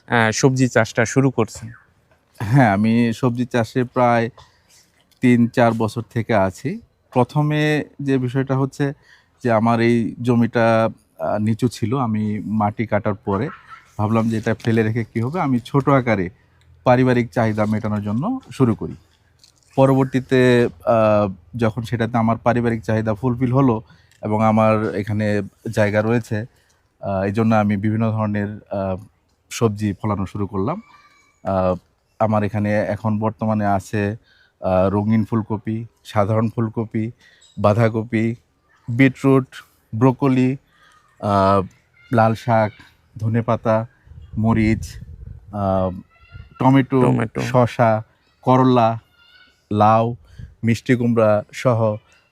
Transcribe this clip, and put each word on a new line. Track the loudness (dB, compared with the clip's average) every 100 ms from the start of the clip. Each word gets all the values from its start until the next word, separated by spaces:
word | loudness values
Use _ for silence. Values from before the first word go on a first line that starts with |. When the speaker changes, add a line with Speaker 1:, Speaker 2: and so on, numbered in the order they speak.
| -2
Speaker 1:
আহ, | 0 2
সবজি | 2 2 2 2
চাষটা | 2 0 0
শুরু | -2 2 0
করছেন? | 0 -4 -4 -18 -18 _ _ _ _ _ -10
Speaker 2:
হ্যাঁ, | 0 4 4
আমি | 4 2 2 0
সবজি | 0 -2 -2
চাষে | -4 -2 -2 -2
প্রায় | -4 0 2 2 0 -6 -20 _ _ _ _ _ _ _
তিন | 2 4 2
চার | 2 2
বছর | 2 -4 -6 -8
থেকে | -6 -2
আছি। | 0 0 -2 -10 -10 _ _ _
প্রথমে | -2 0 0 -2 0 0 -2 -4 -8
যে | -4 -2
বিষয়টা | -2 -4 -2 -2
হচ্ছে | -2 -4 -6 -6 _ -20 _ _
যে | 0
আমার | 2 2 2
এই | 2 2 0 -4
জমিটা, | 0 2 2 2 2 2 0 -4 _ -8
আহ, | -6 -2
নিচু | -2 0 -2
ছিল, | -2 -4 -2
আমি | -2 -2 -4 -6
মাটি | -4 -2 -2 -2 -4
কাটার | -2 -2
পরে | -6 -4 -4 -4 -10 -20 -20 _ -6
ভাবলাম | -2 0 0
যে | -2
এটা | -4
ফেলে | -4 -2 0
রেখে | 0 -2
কী | -6 -6
হবে, | -6 -4
আমি | -2 -2
ছোট | -2 -2 2
আকারে | 2 2 -2 -2 -8 _ _ _ _
পারিবারিক | 2 4 4 2 0
চাহিদা | -2 -2 0
মেটানোর | -2 -2 -2 -4
জন্য | -4 -4 -4 -6 -8
শুরু | 0 0
করি। | 0 -4 -12 _ _ _ _ _ _ _ 2
পরবর্তীতে, | 4 4 2 -2 0 2 4 4 2 -2
আহ, | 0 2 4 2 0 -4 _ -4
যখন | -4 -2
সেটাতে | -6 -4 -2 -2
আমার | 0 0
পারিবারিক | 0 0 0 -4
চাহিদা | -2 -2 -2
ফুলফিল | -2 -2 -2 0
হলো | 2 2 0 -4 _ _ _
এবং | -4 0
আমার | 2 4 4 2 0
এখানে | -4 -4 -4 -2 -2 -4 _ -8
জায়গা | -2 0 0
রয়েছে, | 0 -2 -2 -8 -8 _ _ _ _ _
আহ, | -6 -4
এই | -2
জন্য | 0 2
আমি | 2 2 0
বিভিন্ন | -2 -2 -2
ধরনের, | -2 -2 -2 -6
আহ, | -8 -10 -6 -4 -6 -10 _ _ _ -14
সবজি | -2 -2 0 -4 -4
ফলানো | -4 -4 -4
শুরু | -6 -6
করলাম। | -4 -4 -4 -12 -20 _ _ _ _
আহ, | -4 0 0 -2 _ _ _ -4
আমার | 0 0
এখানে | 0 -2 -2
এখন | -2 -2 -4 -2 -2
বর্তমানে | -2 -4 -2 -2 0
আছে, | -2 -2 -4 -4 -6 _ _ _ _
আহ, | -2 2 2
রঙিন | 0 0 0
ফুলকপি, | 0 -2 -4 -8 -6 -8 -10 _
সাধারণ | -6 -2 0 0 -2
ফুলকপি, | -2 -4 -4 -6 -6 -6 -10 _ _ _ -2
বাঁধাকপি, | 2 4 2 0 -4 -2 -2 -4 _ _ _ _ -6
বিটরুট, | 2 2 2 2 2 0 -10 -20 _ -12
ব্রোকলি, | 0 2 2 0 2 0 -2 _ _ _ _ _ -8
আহ, | -2 2 4 2 0 _ _ _ -4
লাল | 2 2
শাক, | 0 0 0 0 -4 -20 _ _ -8
ধনেপাতা, | -4 -2 -2 -2 0 -2 -2 _ _ -20 -14 -4
মরিচ, | 0 2 2 0 -4 -16 -18 -18 -18 -20 -14
আহ, | -6 -2 -2 -2 -6 -16 _ _ -20 -18 -2
টমেটো, | 4 4 4 2
Speaker 1:
টমেটো। | 2 0 -2 -6
Speaker 2:
শসা, | -2 2 2 2 2 2 -4 _ _ _
করলা, | 0 4 4 4 2 0 _ _ _ _ _ _ -6
লাউ, | 2 4 4 0 -6 -16 -20 -20 -6
মিষ্টি | -2 -2 0 0
কুমড়া | 2 2 4 2 -2
সহ, | -4 0 0 0 -4 _ _ _